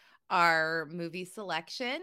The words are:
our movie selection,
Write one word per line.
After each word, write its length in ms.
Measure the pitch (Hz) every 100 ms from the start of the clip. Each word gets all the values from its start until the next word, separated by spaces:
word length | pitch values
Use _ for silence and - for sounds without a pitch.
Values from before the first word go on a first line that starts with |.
| _ _ _
our 580 | 180 170 160 160 165 151
movie 320 | 170 170 175 180
selection, 760 | - 190 160 170 - 247 294